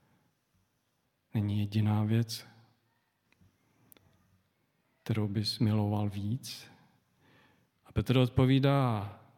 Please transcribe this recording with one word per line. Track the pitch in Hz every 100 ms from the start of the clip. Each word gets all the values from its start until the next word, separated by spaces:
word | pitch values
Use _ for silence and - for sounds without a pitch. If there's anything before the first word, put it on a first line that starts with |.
| _ _ _ _ _ _ _ _ _ _ _ _ _
Není | 110 101 104
jediná | 101 110 107 107
věc, | 107 113 113 - - - _ _ _ _ _ _ _ _ _ _ _ _ _ _ _ _ _ _ _ _ _ _ _ _
kterou | - 107 104
bys | 104 104 -
miloval | 110 107 104 104 104
víc? | 101 104 127 - - - - _ _ _ _ _ _ _ _ _ _ -
A |
Petr | - 101 127
odpovídá | 123 - 131 135 139 139 123 107 101 - -